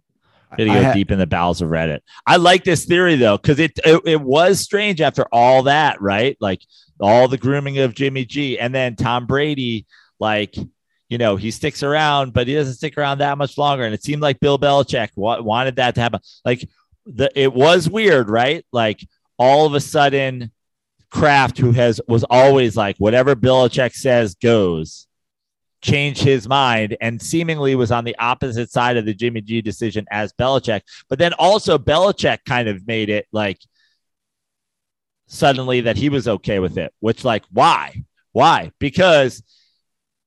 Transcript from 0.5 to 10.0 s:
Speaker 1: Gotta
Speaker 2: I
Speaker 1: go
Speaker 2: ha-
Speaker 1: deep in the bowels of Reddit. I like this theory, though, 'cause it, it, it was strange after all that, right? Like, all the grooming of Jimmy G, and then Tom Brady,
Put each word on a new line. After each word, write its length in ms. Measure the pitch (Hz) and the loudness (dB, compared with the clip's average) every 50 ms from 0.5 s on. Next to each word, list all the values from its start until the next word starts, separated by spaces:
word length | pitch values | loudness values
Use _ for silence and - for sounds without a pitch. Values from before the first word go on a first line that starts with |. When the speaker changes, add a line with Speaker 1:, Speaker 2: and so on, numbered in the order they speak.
Speaker 1:
Gotta 200 | - - 113 107 | -6 -2 0 2
Speaker 2:
I 80 | 104 98 | 4 4
Speaker 1:
go 20 | - | 4
Speaker 2:
ha- 80 | - - | 4 2
Speaker 1:
deep 180 | 101 95 - | 2 0 0
in 80 | 104 95 | 0 -2
the 80 | 92 78 | -2 0
bowels 340 | 92 87 87 87 87 87 | 0 0 0 0 -2 -2
of 80 | 87 78 | -4 -4
Reddit. 300 | 82 80 82 80 73 - - _ - - - | -2 -2 -2 -4 -6 -8 -10 _ -20 -6 0
I 120 | 123 160 180 | 2 4 4
like 260 | 170 175 185 180 - | 6 6 4 4 2
this 220 | 185 165 - - | 0 -2 -2 0
theory, 300 | - 175 175 185 175 160 | 0 0 2 2 2 2
though, 220 | 131 - 107 101 101 | 4 4 4 2 2
'cause 220 | - - 147 127 | 2 0 0 2
it, 120 | 165 151 - - - | 0 -2 -2 0 4
it, 180 | 160 160 170 - | 4 4 4 4
it 160 | 165 156 156 | 2 -2 0
was 380 | 139 127 135 156 175 190 196 - | 0 0 2 4 4 4 2 0
strange 400 | - - 202 202 208 208 190 151 | -2 -4 -4 -2 -2 -2 -2 0
after 240 | 156 135 - 143 127 - | -2 0 0 -2 -2 0
all 320 | 117 117 120 123 131 131 127 | 2 2 4 6 4 4 4
that, 360 | 139 143 156 151 139 98 87 | 4 2 2 2 0 0 -2
right? 360 | 98 98 98 104 120 135 - - | -2 -2 0 0 0 -2 -2 -2
Like, 220 | 110 98 92 - _ _ _ _ _ _ _ - | -2 -4 -4 -4 _ _ _ _ _ _ _ -2
all 260 | 101 101 110 123 127 127 | 2 4 6 6 4 4
the 120 | 135 127 | 2 -2
grooming 400 | 120 131 143 143 139 139 139 135 | -2 -2 -2 -2 -4 -4 -2 -2
of 160 | 135 123 110 | -2 -2 -2
Jimmy 280 | - 139 139 135 135 127 | -2 -4 -4 -4 -6 -8
G, 340 | 117 139 143 143 131 117 101 | -8 -6 -6 -6 -4 -4 -4
and 140 | 117 123 131 | -4 -4 -4
then 220 | 135 127 123 110 | -2 -4 -4 -4
Tom 300 | - - 117 120 123 123 | -4 -4 -2 -2 -2 -2
Brady, 640 | 113 131 139 147 151 147 135 127 120 113 107 - _ _ _ | -2 -2 -2 -2 -2 -4 -4 -4 -4 -6 -6 -8 _ _ _